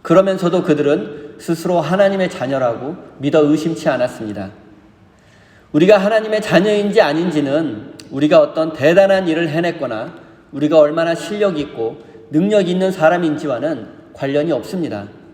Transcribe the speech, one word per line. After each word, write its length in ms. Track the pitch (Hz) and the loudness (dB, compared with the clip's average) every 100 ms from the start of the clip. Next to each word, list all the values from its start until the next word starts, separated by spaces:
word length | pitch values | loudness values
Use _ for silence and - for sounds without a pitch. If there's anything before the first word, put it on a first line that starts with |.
그러면서도 600 | - 170 190 190 175 180 | 4 4 4 0 0 0
그들은 720 | 170 147 143 147 - - - - | 0 0 2 0 -4 -12 -16 -14
스스로 440 | - 165 175 175 | -6 -4 -2 -2
하나님의 480 | 151 185 196 196 180 | 0 2 2 2 -4
자녀라고 680 | - 131 135 123 113 131 185 - - | -4 -4 -2 -2 -2 -8 -10 -16 -6
믿어 260 | 139 156 | 0 2
의심치 460 | 147 151 170 156 160 | 4 2 0 -4 -2
않았습니다. 600 | 127 123 - 110 104 98 - - - _ _ _ _ _ _ _ _ _ | -2 -2 -4 -10 -8 -12 -14 -20 -20 _ _ _ _ _ _ _ _ _
우리가 260 | 151 180 208 | 2 4 6
하나님의 420 | 196 220 214 214 | 4 0 0 -4
자녀인지 640 | 208 190 214 208 202 196 | 0 2 2 0 2 2
아닌지는 920 | 160 156 175 151 139 147 156 107 101 - - | 2 0 -2 -2 -2 -2 -2 -8 -14 -20 -12
우리가 300 | 135 151 165 | -2 4 4
어떤 320 | 147 - 143 | 4 0 -4
대단한 560 | - 139 175 196 190 180 | 2 4 6 4 2 0
일을 220 | 160 170 | -2 -2
해냈거나 640 | 151 170 170 127 110 135 - - - _ | -2 -4 -4 -6 -6 -10 -14 -20 -20 _
우리가 260 | 139 151 160 | -4 2 4
얼마나 360 | 147 160 165 | 4 2 -2
실력 440 | - - 208 202 156 | -2 -6 -2 -2 -2
있고 400 | 139 - 113 - - - - | -8 -6 -8 -8 -20 -20 -4
능력 380 | 156 196 214 175 | -2 2 2 2
있는 220 | 180 190 | 0 -2
사람인지와는 1000 | 180 156 180 165 147 151 120 147 139 101 - - | 2 2 2 -2 -4 -4 -4 -4 -6 -10 -20 -20
관련이 360 | - 139 143 160 | -8 -4 -2 0
없습니다. 560 | 135 110 185 143 104 101 - - | -2 -4 -6 -6 -8 -12 -18 -20